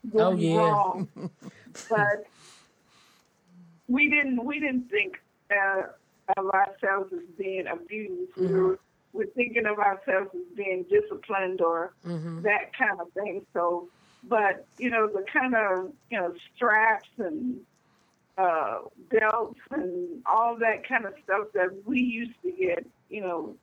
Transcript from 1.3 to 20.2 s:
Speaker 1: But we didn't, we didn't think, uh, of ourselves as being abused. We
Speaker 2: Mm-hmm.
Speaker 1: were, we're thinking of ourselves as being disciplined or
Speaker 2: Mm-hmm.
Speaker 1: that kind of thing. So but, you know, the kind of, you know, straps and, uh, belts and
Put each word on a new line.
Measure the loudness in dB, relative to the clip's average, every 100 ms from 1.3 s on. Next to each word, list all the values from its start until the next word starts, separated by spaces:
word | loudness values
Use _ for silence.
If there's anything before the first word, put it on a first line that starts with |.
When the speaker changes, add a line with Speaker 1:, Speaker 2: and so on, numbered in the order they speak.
| _ -20 -20 -20 -20 -2
Speaker 1:
But | 2 4 2 -4 _ -20 -20 _ _ _ _ _ _ _ _ _ -20 -20 _ -2
we | 2 4
didn't, | 2 2 -2
we | -2 -4
didn't | -2 -2 -2
think, | -2 -2 -8 _ _ _
uh, | 2 2 0 -2 -10 _ _ -2 -2
of | 2
ourselves | 2 2 0 0 0 -2
as | -8 -12 -8
being | -6 -4 -4
abused. | -8 -8 -8 -8 -8 -8 -2
We | 0
Speaker 2:
Mm-hmm. | 2
Speaker 1:
were, | 2 0 _ _ _
we're | -6 -6
thinking | -2 0 0 0
of | 2
ourselves | 2 2 0 0 0
as | -8 -12 -8
being | -4 -4 2
disciplined | 2 2 -8 -6 -4 -2 0
or | 0 0 -4 _ -8
Speaker 2:
Mm-hmm. | -8 -6 -4
Speaker 1:
that | 0 0 0 -2
kind | 0 0
of | -6
thing. | -6 -6 -6 -6
So | -2 0 0 -6 _ _ _
but, | -2 2 2 0 -8 -6
you | 0
know, | 2 2
the | 0 -2
kind | 0 2
of, | 2 2 0 -4 -12 _
you | -4
know, | -4 -6 -18
straps | -2 2 4 4 2 -4 -8
and, | -6 -4 -6 -6 -12 _ _ _ _ _ _ 0
uh, | 2 2 0 -4 -8 -20 0
belts | 4 4 2 -2 -8 -6
and | -4 -2 -4 -6 -6